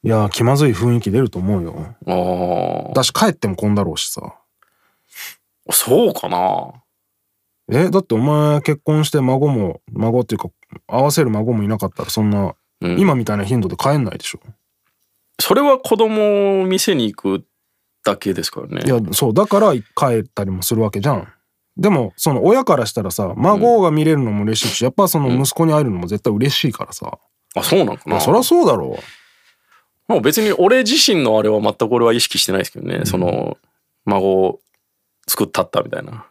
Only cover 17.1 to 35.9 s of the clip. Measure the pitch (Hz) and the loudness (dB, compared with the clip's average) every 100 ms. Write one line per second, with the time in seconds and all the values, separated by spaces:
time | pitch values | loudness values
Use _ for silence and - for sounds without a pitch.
17.1 | - 98 98 - _ _ _ _ _ - | -4 -4 -4 -6 _ _ _ _ _ -4
18.1 | 98 101 90 82 - - - - 123 104 | -2 -4 -4 -6 -10 -10 -6 -2 0 -2
19.1 | 101 139 101 208 202 214 135 - - 139 | -2 0 2 2 4 2 0 -4 -2 0
20.1 | 113 104 - 98 92 - 113 110 101 139 | 0 -4 -6 -6 -4 -2 0 0 -2 -2
21.1 | 117 85 _ _ _ _ - 202 165 120 | -4 -6 _ _ _ _ -2 0 2 -2
22.1 | - - 131 160 247 262 147 110 - 95 | -2 -2 2 4 4 4 0 0 -4 -6
23.1 | - 98 85 180 208 240 233 180 151 151 | -4 -6 0 2 4 4 4 4 2 2
24.1 | 151 120 104 104 110 113 - 123 - 190 | 2 0 -2 -2 -2 -4 -2 -2 2 2
25.1 | 165 135 127 135 - 165 151 139 92 87 | 2 0 0 0 0 2 2 0 -2 -4
26.1 | 101 - 104 131 - 139 110 - - - | -4 -2 0 0 0 -2 -4 -10 -12 -14
27.1 | - _ _ _ - - 190 131 - - | -14 _ _ _ -6 0 2 2 -4 -4
28.1 | 85 - 196 269 349 254 113 69 - - | -2 2 2 4 2 4 2 -2 -8 -14
29.1 | - _ _ _ _ _ _ _ _ _ | -20 _ _ _ _ _ _ _ _ _
30.1 | 208 120 185 214 185 185 262 214 294 - | 0 2 2 0 4 4 4 4 2 2
31.1 | 185 123 110 107 107 107 104 110 120 117 | 2 2 2 2 2 0 0 0 2 2
32.1 | 117 - - - 95 92 - - 87 - | 2 0 -2 -2 -2 -4 -8 -8 -6 -4
33.1 | 92 90 - - - _ _ _ _ - | -2 -2 -2 -6 -10 _ _ _ _ -2
34.1 | 98 98 95 92 - _ _ _ _ _ | 0 2 2 0 -2 _ _ _ _ _
35.1 | _ - - 107 - 92 - - | _ -8 -4 -2 -2 -2 -2 -4